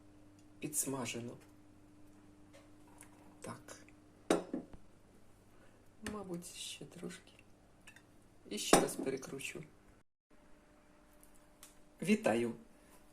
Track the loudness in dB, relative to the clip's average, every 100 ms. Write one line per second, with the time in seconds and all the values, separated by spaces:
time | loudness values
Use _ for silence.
0 | -18 -18 -18 -20 -20 -6 0 2 4 2
1 | 2 0 -4 -6 -14 -20 -20 -20 -20 -18
2 | -18 -18 -20 -18 -18 -18 -18 -18 -16 -16
3 | -16 -16 -18 -10 -8 -8 -10 -14 -14 -18
4 | -18 -20 6 6 6 -4 -4 -12 -12 -16
5 | -18 -18 -18 -20 -20 -20 -18 -18 -20 -8
6 | -4 -4 -2 -4 -4 -6 -6 -6 -8 -8
7 | -8 -8 -14 -20 -20 -20 -20 -18 -18 -18
8 | -20 -20 -20 -18 -4 0 10 10 10 4
9 | 2 0 -2 -4 -4 -6 -10 -14 -20 -20
10 | -20 _ _ -20 -18 -20 -20 -20 -20 -20
11 | -20 -20 -20 -20 -20 -18 -18 -18 -20 -2
12 | 6 8 10 8 6 2 -8 -20 -20 -20
13 | -20